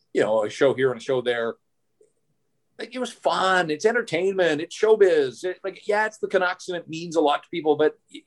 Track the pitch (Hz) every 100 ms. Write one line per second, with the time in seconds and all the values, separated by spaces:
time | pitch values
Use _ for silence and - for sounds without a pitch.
0 | _ - 107 110 107 - 139 123 135 113
1 | 123 127 120 120 117 - _ _ _ _
2 | _ _ _ _ _ _ _ - 226 247
3 | 233 - 170 175 185 185 165 151 214 233
4 | - 160 190 190 170 147 170 - 214 214
5 | 190 156 135 127 185 180 190 180 - 208
6 | 214 - 196 190 180 185 - 175 - 160
7 | 175 160 147 156 - 170 151 147 156 -
8 | _ -